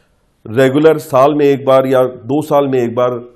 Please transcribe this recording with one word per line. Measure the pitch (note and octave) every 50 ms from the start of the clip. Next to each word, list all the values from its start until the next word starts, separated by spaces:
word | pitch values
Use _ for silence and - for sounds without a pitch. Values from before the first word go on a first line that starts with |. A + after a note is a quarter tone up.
| _ _ _ _ _ _ _ _ _
रेगुलर, | A2+ G#2+ A#2+ C3 C3+ C3 D3 D3+ D#3+ D#3 D3+
साल | C#3+ - - B2+ C3+ D3 D3+
में | D3 C#3+
एक | C#3+ C#3 C3 A2+
बार | B2+ C3 C3+ C3
या | C3 C3 B2+ B2+
दो | B2+ B2 - A#2 A2+ C3+ D3+ D3
साल | - D3+ C#3+ C#3+ C3+
में | C3 B2+
एक | A#2+ A2+ A2
बार | B2 B2 B2 B2 A#2+ A#2+ - -